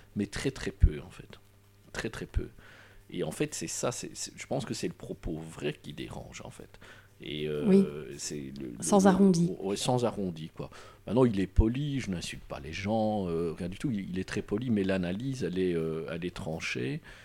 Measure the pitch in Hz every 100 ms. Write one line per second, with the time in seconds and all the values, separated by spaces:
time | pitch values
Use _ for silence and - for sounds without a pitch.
0 | - 104 101 - 139 - - - - 73
1 | 92 - - - - - - - - -
2 | 120 - 87 - - - - - - -
3 | - - 78 - 151 - 165 - 135 -
4 | - - - - - 131 117 113 92 -
5 | - - - 80 80 80 147 151 - -
6 | - - - - - - - - - -
7 | - - - 76 76 73 82 92 73 73
8 | 64 71 - 73 67 69 67 58 - 208
9 | 196 190 196 170 170 185 - 202 - 123
10 | 117 101 92 80 78 - 69 - - -
11 | - 110 123 95 92 - 113 127 147 135
12 | 98 87 - - - 71 69 82 95 113
13 | 107 107 90 82 85 76 87 98 151 104
14 | 92 90 92 107 - 104 131 107 95 95
15 | 87 95 135 127 85 90 92 85 80 80
16 | - 85 87 - - 82 - 127 127 151
17 | - -